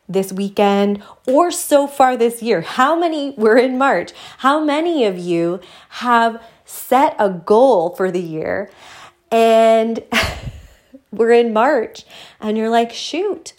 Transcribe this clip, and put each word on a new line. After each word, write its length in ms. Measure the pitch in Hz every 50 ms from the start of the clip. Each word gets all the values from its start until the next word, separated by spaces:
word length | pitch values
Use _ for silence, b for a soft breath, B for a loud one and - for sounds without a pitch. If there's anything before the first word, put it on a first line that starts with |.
| _ -
this 240 | 175 190 190 190
weekend 720 | 190 185 202 202 202 - 208 202 202 202 202 202 202 202 B B B B - -
or 240 | 254 285 349 349
so 340 | 311 - - - 294 277 285
far 300 | 277 285 - 269 254 254
this 260 | 233 233 240 233 233
year. 200 | 220 233 214 165
How 360 | 165 - - - 254 277 320 330
many, 340 | 349 339 320 302 285 285
we're 260 | - - 220 220 214 247
in 200 | 240 262 254 254
March, 360 | 269 277 226 175 180 - - B B B B B
how 260 | - 262 285 311 311
many 420 | 294 285 302 320 349 339 302 240
of 120 | 202 185 180
you 420 | 175 175 175 170 170 170 175 190 B B B B B B
have 520 | B - 226 247 240 233 233 233 220 233 B B B B B
set 500 | - - - - - 262 254 285 311 - -
a 100 | 208 196
goal 600 | 185 170 165 - 208 220 254 269 240 185 165 175
for 200 | 170 - 196 190
the 120 | 175 180
year 480 | 180 165 156 160 156 - 180 190 208 - B B B B B B B B B B _ -
and 680 | 226 226 226 226 226 226 226 226 226 226 226 226 226 240 - - - 220 B B B B B B B B
<laughs> 540 | B B B B B B B 269 _ -
we're 200 | - 202 233 226
in 220 | 233 233 233 233 214
March 500 | 214 233 277 311 247 220 220 - - - B B B B B B B
and 180 | - 214 214 220
you're 120 | 220 220
like, 220 | 233 233 233 233 -
"Shoot, 600 | - - - - 311 392 415 - - - - -